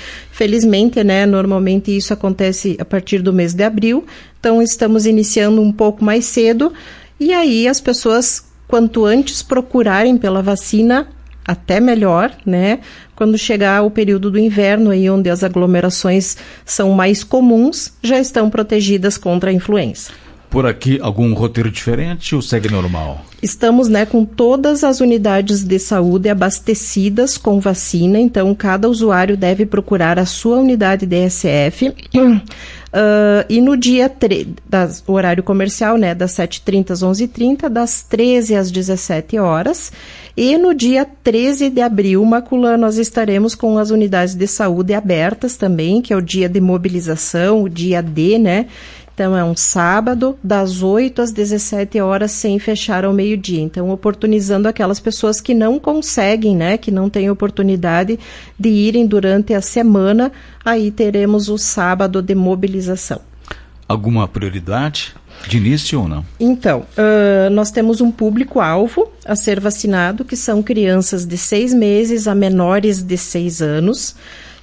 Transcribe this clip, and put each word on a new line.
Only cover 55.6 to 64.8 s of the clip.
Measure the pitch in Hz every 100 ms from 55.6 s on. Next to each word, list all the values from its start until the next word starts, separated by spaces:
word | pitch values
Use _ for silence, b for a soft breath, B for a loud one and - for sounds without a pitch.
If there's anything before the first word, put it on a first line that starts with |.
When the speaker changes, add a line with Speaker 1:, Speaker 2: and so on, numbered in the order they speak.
| 220 285
Speaker 1:
conseguem, | - 311 302 - 196 220 214 180
né, | 170 226
que | -
não | 190 196
têm | 202 196
oportunidade | 196 202 - 196 190 175 170 190 226 B B B B
de | 220
irem | 208 208 233 226
durante | 208 190 196 208 202
a |
semana, | 196 240 233 202 190 220 262 B B B
aí | 226 226 208
teremos | 208 208 202 202 208 208
o | 214
sábado | - - 180 185 190 190
de | 185 196
mobilização. | 185 185 190 190 185 185 - - - - B B B B -
Speaker 2:
Alguma | 110 110 110 95
prioridade | 104 98 92 87 113